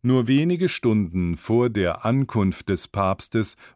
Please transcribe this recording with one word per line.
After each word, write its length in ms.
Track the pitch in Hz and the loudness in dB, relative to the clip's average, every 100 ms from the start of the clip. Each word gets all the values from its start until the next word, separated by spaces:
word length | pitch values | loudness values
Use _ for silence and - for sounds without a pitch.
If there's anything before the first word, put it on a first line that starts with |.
Nur 240 | 123 127 117 | 2 2 4
wenige 420 | 135 165 175 185 | 2 2 0 -2
Stunden 680 | - 123 107 90 90 87 85 | 0 2 2 0 -2 -2 -2
vor 340 | - 113 123 | 0 2 2
der 340 | 104 87 - 107 | 0 -2 -2 -2
Ankunft 640 | 131 131 117 95 - - | -2 0 0 0 -2 -4
des 180 | 95 - | -4 -4
Papstes 680 | - 98 98 - 113 101 - - | -2 -2 -2 -4 -2 -4 -8 -18